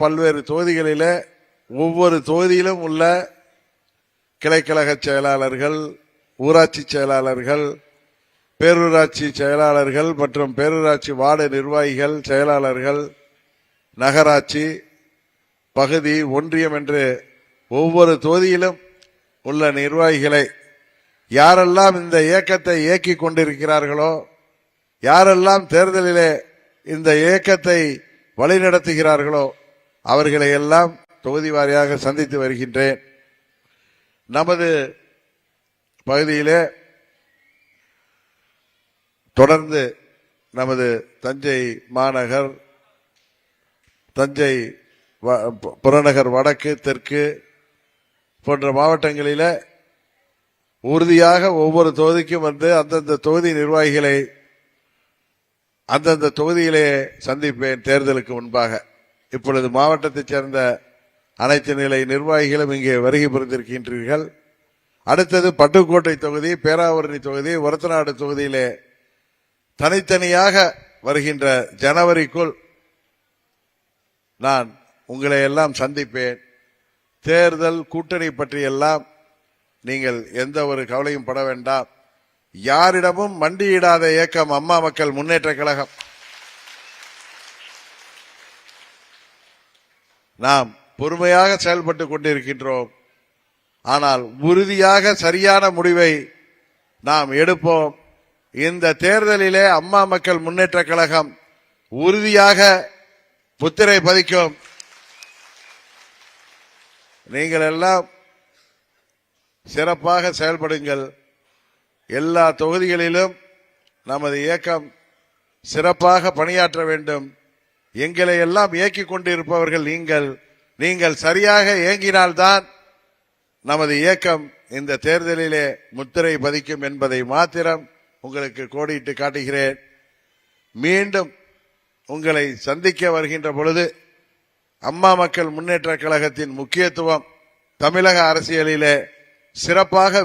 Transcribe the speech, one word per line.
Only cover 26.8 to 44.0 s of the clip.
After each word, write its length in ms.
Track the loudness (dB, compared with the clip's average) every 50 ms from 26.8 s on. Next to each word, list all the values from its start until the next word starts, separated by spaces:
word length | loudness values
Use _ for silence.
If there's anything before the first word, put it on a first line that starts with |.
| _
இந்த 240 | -10 -10 -2 2 2 4 4 4
இயக்கத்தை 540 | 4 4 2 2 2 0 2 2 2 2 2 0 -2 -4 -8 -14 _ _ _ _ _ _ 0
வழிநடத்துகிறார்களோ, 1040 | 2 2 2 4 4 2 2 2 0 -2 -2 0 2 2 2 2 0 -2 -2 -2 -2 -4 -6 _ _ _ _ _ _ _ _ _ -2
அவர்களை 440 | 0 2 2 2 2 2 2 2 2
எல்லாம் 420 | 2 0 2 4 4 4 4 2 -2 -10 _ _ _ _ -8
தொகுதி 260 | -6 -6 -4 -4 -2 -2
வாரியாக 400 | 0 0 2 2 2 2 0 -2 -4 -4
சந்தித்து 320 | -4 -4 -4 -4 -4 -4 -4
வருகின்றேன். 600 | -4 -4 -4 -6 -8 -4 -2 0 0 0 -2 -4 _ _ _ _ _ _ _ _ _ _ _ _ _ _ _ _ _ _ _ _ _ _ _ _ _ -4 -4
நமது 320 | -2 0 0 0 0 0 0 0 -2 -4 -6 -12 _ _ _ _ _ _ _ _ _ _ _ _ _ _ _ _ _ _ _ _ _ _
பகுதியிலே 520 | -2 -2 0 0 0 -2 -2 0 2 2 2 0 -2 -6 -14 _ _ _ _ _ _ _ _ _ _ _ _ _ _ _ _ _ _ _ _ _ _ _ _ _ _ _ _ _ _ _ _ _ _ _ _ _ _ _ _ _ _ _ _ _ _ _ _ _ _ _
தொடர்ந்து 460 | 6 6 6 6 4 0 -2 -4 -2 -4 -4 -8 -12 _ _ _ _ _ _ _ _ _ _ -8
நமது 340 | -6 -4 -2 -2 0 0 -2 -2 -4 -6 _ _ _ -10
தஞ்சை 360 | -10 -8 -6 -4 -4 -2 -2 -4 -6 -8 -12 -14 -8
மாநகர், 640 | -4 -2 -2 -2 -2 -2 -4 -2 -2 -4 -4 -4 -8 -16 _ _ _ _ _ _ _ _ _ _ _ _ _ _ _ _ _ _ _ _ _ _ _ _ _ _ _ _